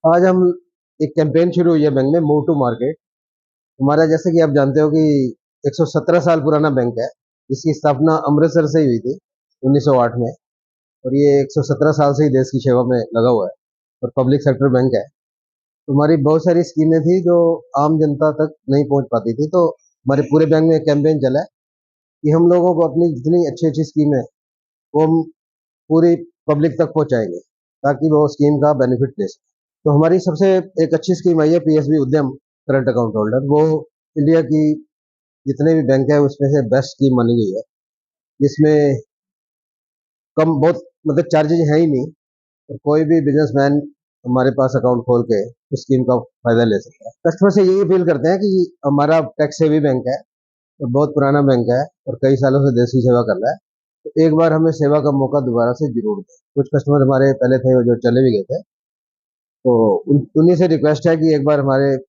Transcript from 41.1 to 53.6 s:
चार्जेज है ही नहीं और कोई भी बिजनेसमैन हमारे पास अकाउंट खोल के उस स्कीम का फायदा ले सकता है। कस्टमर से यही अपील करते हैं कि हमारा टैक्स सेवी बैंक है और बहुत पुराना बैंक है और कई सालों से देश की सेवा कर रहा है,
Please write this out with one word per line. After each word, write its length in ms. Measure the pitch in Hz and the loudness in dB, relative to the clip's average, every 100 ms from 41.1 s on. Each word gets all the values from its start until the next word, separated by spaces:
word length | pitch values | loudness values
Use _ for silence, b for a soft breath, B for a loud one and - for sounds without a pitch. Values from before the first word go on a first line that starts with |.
| 139 - | -2 0
चार्जेज 280 | 156 151 170 151 | 0 0 0 2
है 100 | 151 | 2
ही 80 | 165 | 2
नहीं 200 | 131 156 _ _ _ _ _ _ | 0 -4 _ _ _ _ _ _
और 80 | 117 | -8
कोई 200 | 147 151 | -2 0
भी 160 | 156 165 | 2 0
बिजनेसमैन 600 | 143 143 147 135 139 147 147 _ _ _ 123 | 2 0 0 0 0 0 -4 _ _ _ -4
हमारे 260 | 127 131 | 0 0
पास 220 | 120 131 123 | 0 -2 0
अकाउंट 280 | 123 123 | -2 -2
खोल 200 | 120 120 | 0 -2
के 200 | 117 107 113 | 0 -2 -4
उस 360 | _ _ 143 | _ _ -10
स्कीम 220 | - 131 | -2 -2
का 160 | 123 123 | 0 -2
फायदा 440 | - _ 120 117 | -4 _ -2 0
ले 160 | 120 101 | 0 -2
सकता 280 | - _ - | -6 _ -20
है। 60 | _ 170 | _ -4
कस्टमर 240 | 170 196 | 0 2
से 120 | 202 | 4
यही 180 | 185 190 | 2 2
अपील 240 | 180 185 175 | 0 0 0
करते 240 | 143 156 | 0 0
हैं 100 | 185 | 0
कि 260 | 202 190 175 _ 143 | 0 0 -2 _ -2
हमारा 360 | 143 147 160 151 - | 0 2 0 -2 -4
टैक्स 220 | 147 - | -4 0
सेवी 200 | 160 151 | 0 2
बैंक 220 | 143 127 120 | 0 -2 -4
है 100 | 139 _ _ _ _ _ _ | -8 _ _ _ _ _ _
और 120 | 131 | -4
बहुत 180 | 131 147 | -2 0
पुराना 320 | 151 139 143 139 | 0 0 2 2
बैंक 160 | 127 117 | 0 0
है 160 | 123 151 _ - | -2 -4 _ -14
और 120 | - | -4
कई 120 | 135 135 | 0 0
सालों 300 | 135 139 139 | 2 2 2
से 80 | 120 | 0
देश 160 | 120 | 0
की 100 | 127 | 0
सेवा 200 | 120 120 | 2 0
कर 180 | 110 101 | 0 -2
रहा 100 | 113 | -4
है, 60 | 165 | -6